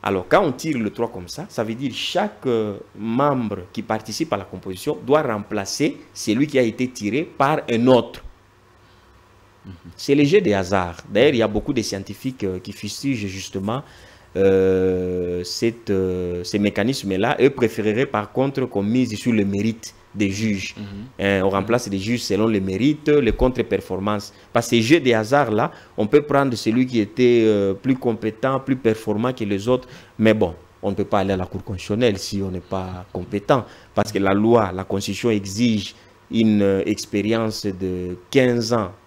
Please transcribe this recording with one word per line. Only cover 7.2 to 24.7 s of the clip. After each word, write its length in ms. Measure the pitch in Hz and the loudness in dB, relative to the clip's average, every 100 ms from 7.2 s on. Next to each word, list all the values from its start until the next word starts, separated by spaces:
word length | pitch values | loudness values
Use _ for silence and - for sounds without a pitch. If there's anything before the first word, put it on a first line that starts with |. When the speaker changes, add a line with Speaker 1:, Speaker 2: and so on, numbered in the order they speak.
Speaker 1:
par 380 | 170 - 139 156 - | -6 -2 0 0 -2
un 180 | 117 123 | 2 6
autre. 360 | 127 113 - - - _ _ _ _ _ _ _ _ _ _ _ _ - | 6 4 -12 -18 -20 _ _ _ _ _ _ _ _ _ _ _ _ -20
Speaker 2:
Mhm. 60 | 87 85 - | -20 -20 -10
Speaker 1:
C'est 200 | - 139 | 2 4
le 80 | |
jeu 180 | 143 196 | 6 4
des 120 | 175 | 4
hasards. 440 | 98 90 98 87 85 - | 2 2 0 0 -6 -4
D'ailleurs, 240 | 104 139 | 4 4
il 40 | 127 | 4
y 60 | |
a 40 | 110 | 0
beaucoup 260 | 104 123 | 0 -2
de 80 | 131 | -4
scientifiques, 600 | 107 98 95 101 131 131 | -2 -6 -10 -8 -8 -6
euh, 160 | 98 92 | -6 -6
qui 120 | - | -10
fustigent 560 | 101 104 - 139 123 101 | -12 -10 -6 -4 -4 -6
justement, 560 | 95 90 98 98 123 - - - - - 90 | -8 -8 -6 -4 -6 -8 -20 -20 -20 -10 2
euh, 1040 | 98 95 95 95 92 90 90 90 90 90 | 4 6 4 2 2 0 -2 -4 -4 -4
cette, 460 | 90 - 117 117 - | -6 -2 -2 -2 -2
euh, 540 | 95 92 90 90 87 | 0 0 -2 -4 -6
ces 160 | 87 101 | -4 0
mécanismes-là. 800 | 101 104 107 135 98 92 113 147 | 0 0 -2 -2 -2 0 0 4
Eux 80 | 131 | 2
préféreraient 560 | - 113 - 107 107 139 | 4 -2 0 0 0 0
par 260 | 107 104 | -2 -2
contre 340 | 123 135 135 127 | -2 -2 -2 -4
qu'on 180 | 101 | -2
mise 300 | 101 123 120 104 | 0 0 0 -2
sur 180 | 127 | 0
le 100 | 110 | 2
mérite 500 | 98 98 110 113 - - - 101 | 2 0 -2 -4 -12 -20 -16 -2
des 140 | 101 | -2
juges. 460 | 98 110 98 95 - | 0 -2 -2 -6 -12
Speaker 2:
Mhm. 80 | 101 98 123 - | -14 -12 -14 -4
Speaker 1:
Hein, 220 | 98 98 | 0 2
on 60 | 95 | 2
remplace 400 | 98 101 120 107 | 0 0 0 0
les 100 | 98 | -4
juges 220 | 101 120 | -2 -4
selon 240 | - 101 113 | -2 0 2
les 120 | 104 | 2
mérites, 480 | 95 95 131 151 - | -2 0 0 0 2
les 240 | 147 117 | 4 4
contre-performances. 1000 | - 127 127 110 98 - 92 101 104 - - - | 2 0 0 -2 -2 -4 -4 -2 -4 -6 -20 -4
Parce 140 | 117 | -4
que 60 | 113 | 2